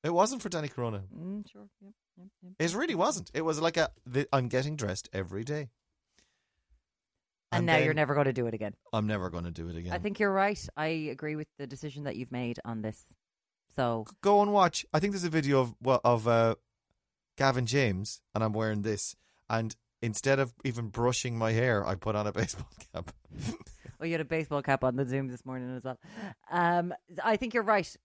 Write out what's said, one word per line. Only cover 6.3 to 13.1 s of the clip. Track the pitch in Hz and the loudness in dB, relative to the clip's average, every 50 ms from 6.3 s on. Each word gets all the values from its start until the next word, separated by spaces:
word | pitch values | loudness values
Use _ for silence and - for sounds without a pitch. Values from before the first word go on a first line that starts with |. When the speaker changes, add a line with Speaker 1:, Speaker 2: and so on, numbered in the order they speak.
| _ _ _ _ _ _ _ _ _ _ _ _ _ _ _ _ _ _ _ _ _ _ _ _ | _ _ _ _ _ _ _ _ _ _ _ _ _ _ _ _ _ _ _ _ _ _ _ _
Speaker 2:
And | - 175 | 0 2
Speaker 1:
And | 170 170 | 4 6
Speaker 2:
now | 160 156 | 6 6
you're | 151 156 | 6 4
Speaker 1:
then | 156 151 | 4 2
Speaker 2:
never | 151 135 143 | 2 2 4
gonna | 143 143 135 127 | 4 4 2 2
do | 127 120 117 | 0 -2 -2
it | 113 | -2
again. | 107 107 104 107 _ _ - | -4 -6 -8 -8 _ _ -4
Speaker 1:
I'm | - 110 107 107 | -2 0 0 2
never | 107 101 90 90 | 0 0 -2 -2
gonna | 82 87 85 87 | -4 -4 -6 -6
do | 82 80 82 85 | -6 -6 -8 -8
it | 85 82 | -6 -8
again. | 85 90 90 | -6 -4 -6
Speaker 2:
I | 180 | -4
think | 87 208 196 - | -4 -4 -2 0
you're | 214 202 190 | 0 2 2
right. | 196 190 202 208 - - - - | 2 2 2 0 -4 -8 -12 -8
I | - 156 156 | -4 -4 -2
agree | 160 160 156 151 123 135 - 151 151 151 | -2 -2 -4 -6 -8 -6 -6 -6 -6 -6
with | 151 _ _ _ | -8 _ _ _
the | 143 127 | -12 -12
decision | 139 131 - 151 131 143 147 | -12 -10 -10 -10 -10 -8 -8
that | 139 87 107 | -6 -6 -6
you've | 123 120 | -8 -6
made | 127 123 123 120 120 - - | -6 -4 -4 -4 -4 -6 -8
on | 117 117 110 | -8 -8 -6
this. | 107 110 107 - - - | -6 -6 -8 -8 -14 -18